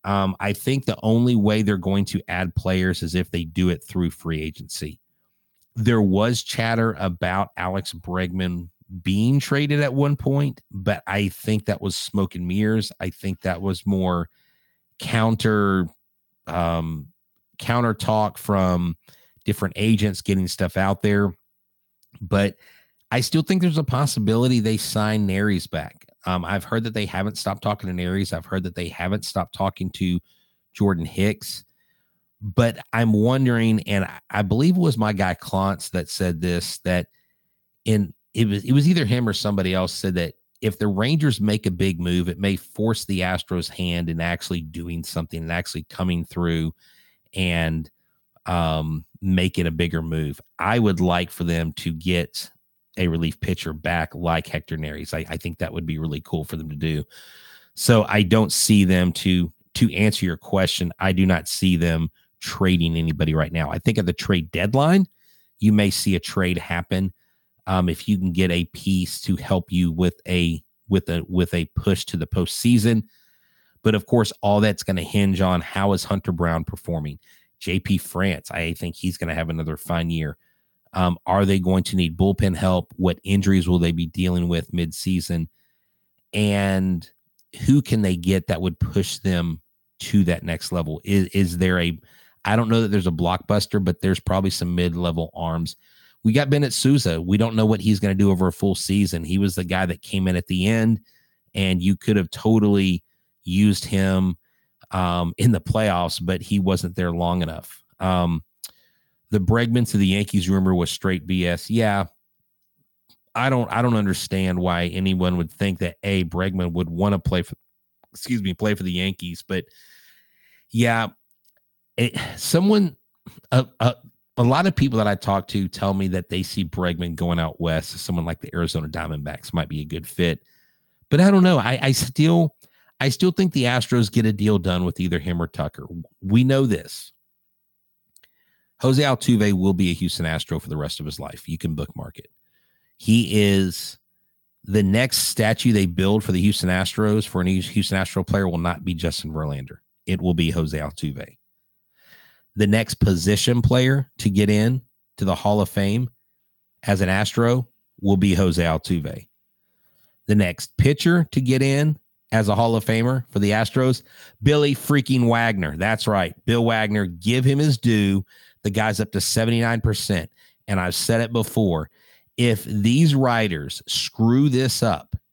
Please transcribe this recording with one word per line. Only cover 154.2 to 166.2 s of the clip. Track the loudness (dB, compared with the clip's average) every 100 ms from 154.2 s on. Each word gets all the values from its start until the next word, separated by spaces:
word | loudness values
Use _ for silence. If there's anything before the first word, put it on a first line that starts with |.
| 0
get | 2 4
in | 4 2 0 -6 _ _ -4
to | -2
the | 0
Hall | 2 2
of | 0
Fame | 0 0 0 -4 -8 _ _ _ _ _ _
as | -2 0
an | 2
Astro | 2 0 2 2 2 -2 _ _ _
will | 2 4
be | 4
Jose | 4 4 2
Altuve. | 0 0 -2 -4 -4 -10 -16 _ _ _ _ _ _ _ _ _ 0
The | 2
next | 2 -2 -4 2
pitcher | 2 4 4 2 2
to | 0
get | 0 2
in | 2 2 0 -2 _ _ _
as | 0 2
a | 2
Hall | 2 2
of |
Famer | 0 0 0 -2 -4
for | 0
the | 2
Astros, | 2 0 2 2 0 -4 -20 -20 -2
Billy | 2 4 4
freaking | 0 2 2 2 2 4
Wagner. | 2 2 0 -2 -2
That's | 0 0 0
right. | 0